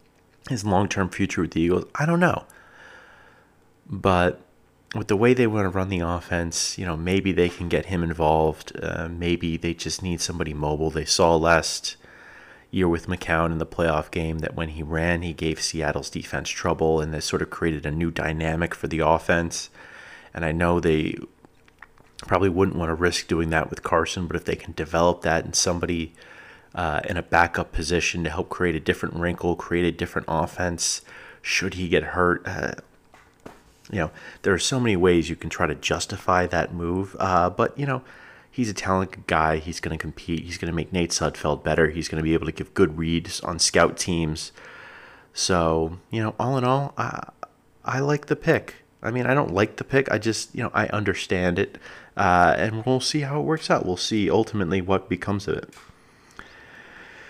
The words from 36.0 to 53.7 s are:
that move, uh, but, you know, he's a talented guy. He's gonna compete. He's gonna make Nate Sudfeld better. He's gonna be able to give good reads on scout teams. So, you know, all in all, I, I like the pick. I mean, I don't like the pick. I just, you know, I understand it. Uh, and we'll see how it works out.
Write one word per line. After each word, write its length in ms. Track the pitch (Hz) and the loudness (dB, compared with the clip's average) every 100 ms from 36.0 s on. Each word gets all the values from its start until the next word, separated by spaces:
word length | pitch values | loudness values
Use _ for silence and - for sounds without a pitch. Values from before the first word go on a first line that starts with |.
| - 101 - 90 90 | -4 -4 2 2 2
that 260 | 85 73 | 0 -2
move, 420 | 87 85 92 98 - | -4 -2 -2 -4 -2
uh, 300 | 95 90 90 | 2 4 4
but, 280 | 90 117 - | 2 -2 -2
you 80 | 139 | -4
know, 160 | 127 - - - - _ | -4 -8 -20 -20 -20 _
he's 200 | - 113 | -4 -4
a 40 | |
talented 540 | 95 95 95 95 - - | -2 0 0 0 -6 0
guy. 300 | 82 78 80 | 2 4 2
He's 220 | 80 80 | -4 -8
gonna 180 | 80 78 | -6 -6
compete. 460 | 80 - - 82 | -8 -10 -6 -6
He's 140 | 87 87 | -6 -6
gonna 160 | 85 | -4
make 180 | 82 76 | -4 -2
Nate 200 | 92 85 | 0 0
Sudfeld 520 | - 76 - 76 73 | 0 -2 -2 -2 -2
better. 260 | 80 78 78 | 0 4 4
He's 180 | 82 78 | 2 -6
gonna 160 | 80 | -2
be 100 | 80 | 0
able 120 | 80 76 | 0 0
to 40 | |
give 220 | - 80 | -6 -6
good 240 | - 87 78 | 2 2 4
reads 420 | 82 82 80 - | 0 -2 -2 -8
on 180 | - 85 | -6 0
scout 380 | - 87 82 82 | 2 6 4 2
teams. 540 | - 85 80 78 - - - - - - - - - | -2 0 0 -2 -8 -16 -20 -20 -20 -20 -20 -20 -16
So, 680 | - - 90 82 80 80 87 _ | -6 2 2 4 2 0 -6 _
you 120 | 113 | -4
know, 120 | 110 - | -2 -2
all 180 | 123 135 | -2 0
in 60 | |
all, 300 | 123 131 139 - | 2 0 0 -4
I, 320 | 117 - - _ - _ _ _ - | -6 -6 -12 _ -18 _ _ _ -6
I 140 | 127 | -2
like 260 | 139 147 - | 0 0 -2
the 100 | 143 | -2
pick. 400 | 160 123 - - _ _ | 2 0 0 -18 _ _
I 100 | - | -4
mean, 140 | 123 120 | -2 2
I 80 | |
don't 200 | 139 - | 2 2
like 240 | 90 110 - | 2 2 0
the 60 | |
pick. 280 | - 135 139 | 0 0 2
I 60 | 104 | 0
just, 360 | 110 107 - - | 0 -4 -6 -6
you 80 | |
know, 80 | 113 | -2
I 140 | - 107 | 0 0
understand 720 | 104 98 90 - 95 90 87 | 0 -2 -2 -2 2 2 2
it. 180 | - - - - - - | -2 -4 -20 -20 -12 0
Uh, 360 | 95 90 87 - | 4 6 6 4
and 280 | 101 110 117 | 0 -2 0
we'll 140 | 131 | 0
see 220 | - 151 | 0 -2
how 180 | 139 147 | -2 -2
it 40 | |
works 260 | 143 156 | -2 -2
out. 160 | - | 0